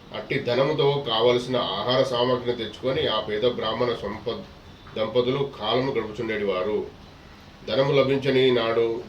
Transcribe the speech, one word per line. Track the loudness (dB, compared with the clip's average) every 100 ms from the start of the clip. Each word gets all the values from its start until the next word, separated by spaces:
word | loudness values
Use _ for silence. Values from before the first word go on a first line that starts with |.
| -14 -12
అట్టి | -4 -4
ధనముతో | 0 2 2 2 2 2 0
కావలసిన | 2 4 4 2 -2
ఆహార | -2 -2 0 2
సామాగ్రిని | 2 2 2 0 0 -4
తెచ్చుకొని | -6 -6 -4 -2 0
ఆ | -2
పేద | -2 -2
బ్రాహ్మణ | 0 -2 -4 -2 -2 -2
సంప-, | -6 -8 -8 -8 -10 -18 -20 -20 -12 -6
దంపతులు | -2 0 0 0 -2 -4
కాలము | -2 0 0
గడుపుచుండేటివారు. | -2 -4 -6 -4 -2 0 0 0 -2 -4 -10 -20 -20 -20 -20 -20 -16 -4
ధనము | 0 4
లభించని | 4 4 2 2 4 6
నాడు | 4 2 2 2 -2